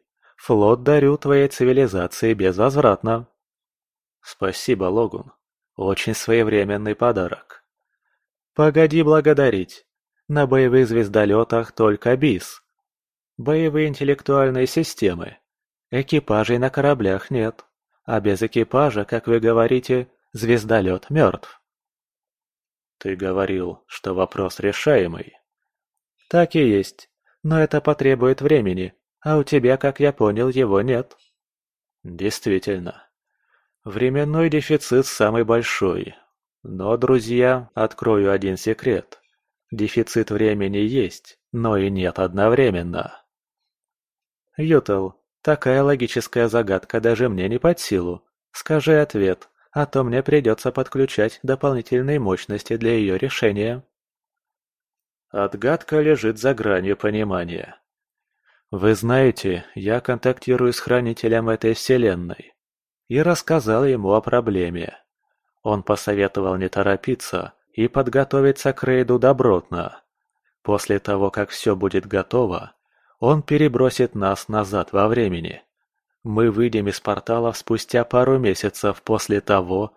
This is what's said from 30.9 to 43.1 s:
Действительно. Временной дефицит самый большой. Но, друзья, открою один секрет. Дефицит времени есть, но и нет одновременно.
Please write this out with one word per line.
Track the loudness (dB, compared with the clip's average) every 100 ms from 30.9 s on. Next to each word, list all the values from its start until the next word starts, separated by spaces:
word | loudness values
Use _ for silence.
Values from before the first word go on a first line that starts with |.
| -2 -4 _ _ _ _ _ _ _ _ _
Действительно. | -16 -6 -6 -4 -2 -2 -2 -6 -8 -14 _ _ _ _ _ _ _ _
Временной | -10 -2 -2 0 -2 0 0
дефицит | 0 0 -2 0 0 0
самый | 0 0 0
большой. | 0 0 0 -2 -2 -2 -6 -14 _ _ _ _
Но, | -16 -8 -2 0
друзья, | 2 0 0 2 2 2 -4 -4
открою | -4 -2 0 2 2
один | 0 -2 -4
секрет. | -4 -4 -2 -2 -4 -20 _ _ _ _ -12
Дефицит | -6 -4 -2 -2 -2 -2
времени | 0 0 0 -2 -2
есть, | -2 0 -4 -6 -20 _ _
но | -4 -2 0
и | 0
нет | -2 -4 -2
одновременно. | -4 0 2 4 2 0 -4 -8 -10